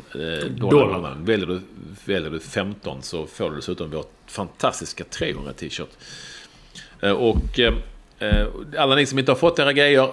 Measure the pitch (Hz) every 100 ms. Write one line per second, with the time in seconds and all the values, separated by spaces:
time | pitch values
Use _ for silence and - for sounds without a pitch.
0 | - - 80 82 - 120 101 147 107 95
1 | 80 69 87 107 87 92 95 90 - 98
2 | - 98 78 80 - - 98 101 87 69
3 | 65 85 80 - 87 73 - 90 80 76
4 | 73 _ - - 87 - 131 - 80 -
5 | 82 - 160 135 69 - 85 - 78 -
6 | - - - - - - - - - -
7 | 101 101 120 107 - - 117 110 - -
8 | _ - 107 107 107 - - - 139 139
9 | 135 135 131 131 170 - 143 139 143 139
10 | 131